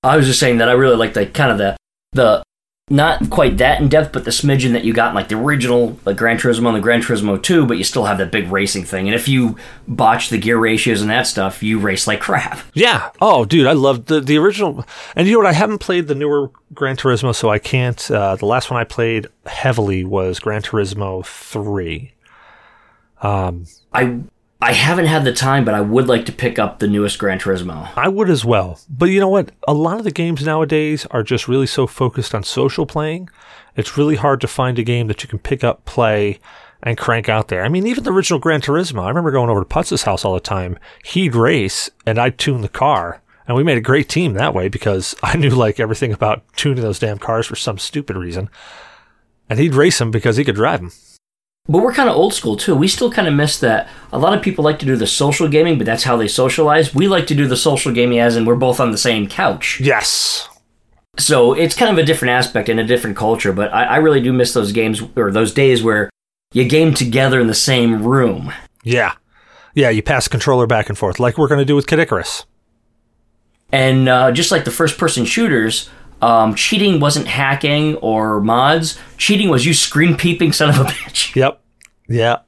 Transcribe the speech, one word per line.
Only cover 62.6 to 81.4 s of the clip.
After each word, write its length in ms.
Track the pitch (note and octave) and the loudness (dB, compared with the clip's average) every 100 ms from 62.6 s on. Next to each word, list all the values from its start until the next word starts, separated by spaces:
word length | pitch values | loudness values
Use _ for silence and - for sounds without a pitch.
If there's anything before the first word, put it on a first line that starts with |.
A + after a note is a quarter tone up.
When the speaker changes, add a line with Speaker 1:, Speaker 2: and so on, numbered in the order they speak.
| G#2 | -2
Speaker 1:
and 100 | A2+ | -2
a 40 | |
different 340 | A2 A#2+ A2 G2+ | 0 0 -2 -4
culture, 360 | A2 A2+ G#2 | -2 0 -2
but 180 | F#2 G#2 | -2 -2
I, 120 | G2+ | 0
I 120 | - C3+ | 0 2
really 240 | D#3 C#3 | 4 4
do 120 | B2 | 2
miss 200 | B2+ A#2+ | 2 2
those 180 | A#2+ G2+ | 0 -2
games, 320 | A2 A2 G#2+ A2 | -2 -2 -2 -6
or 140 | - G#2 | -2 0
those 220 | G#2 A2 | 0 0
days 300 | C3+ C3+ A#2+ | 2 4 4
where 260 | A2+ G#2+ G2+ _ _ _ _ | 2 0 -2 _ _ _ _
you 100 | B2 B2 | -2 2
game 280 | D3+ D#3+ | 4 4
together 440 | C#3 B2 B2 C3+ C3 | 2 0 2 2 2
in 60 | |
the 80 | A#2 | 2
same 480 | G#2+ - B2+ A#2 A2+ | 0 0 2 2 2
room. 500 | A2 C3+ A#2+ - C#3 - - _ | 2 2 2 0 -8 -12 -18 _
Speaker 2:
Yeah. 300 | A#2 B2 G2+ - _ _ _ - - | -2 0 0 -4 _ _ _ -20 -6
Yeah, 160 | D3 B2+ | 0 2
you 100 | A2 | 2
pass 220 | - C3+ | 0 0
the 80 | - | 0
controller 340 | A#2+ C#3+ B2+ | -2 0 2
back 240 | A#2 A2+ G#2 | 2 0 0
and 80 | G#2 | -4
forth, 220 | G2+ F2+ | -4 0
like 180 | B2 A#2 | 0 2
we're 120 | C#3+ | 2
gonna 160 | C#3+ | 2
do 100 | C3+ | 2
with 100 | C#3+ | 0
Kid 140 | C3+ D#3 | 2 0
Icarus. 460 | E3 F#2+ - - - _ _ _ _ _ _ _ _ _ _ _ _ | 2 -2 -2 -10 -14 _ _ _ _ _ _ _ _ _ _ _ _
Speaker 1:
And, 380 | C#3 C3 C3 C3 | 2 4 4 4
uh, 220 | B2+ C3 | 4 4
just 200 | B2 B2+ | 2 0
like 140 | E3+ | 0
the 60 | C3 | -2
first-person 540 | - D#3+ - D#3 B2+ | 0 0 0 -2 0
shooters, 640 | A2+ - A3+ B2+ A2 - - - - - | -2 0 2 2 0 -2 -8 -18 -20 -2
um, 340 | A#2 A2+ A2+ | 2 4 4
cheating 440 | G2+ - A3 G3+ E3+ | 0 0 2 2 4
wasn't 280 | C#3+ C#3+ - | 2 0 -4
hacking 680 | C3 C3+ C#3 D3 D3 D3+ D#3 | -2 -2 0 0 0 0 -2
or 440 | A2 A2 A2 G#2+ | -2 0 0 0
mods. 560 | G#2 A#2 C3+ E3 D#3+ - - - | 2 2 2 2 -2 -10 -18 -4
Cheating 320 | - G#3 G3+ | 0 2 2
was 160 | C3 | 2
you 80 | C#3 | 2
screen 440 | D3 - D3 E3+ D#3+ | 0 0 2 2 2
peeping 340 | F3 E3+ E3 | 0 2 0
son 160 | - D3+ | 2 2
of 100 | C#3+ | 2
a 40 | |
<laughs> 20 | |
bitch. 500 | C3 - - - - | 0 -4 -8 -6 -2
Speaker 2:
Yep. 260 | C3+ | 0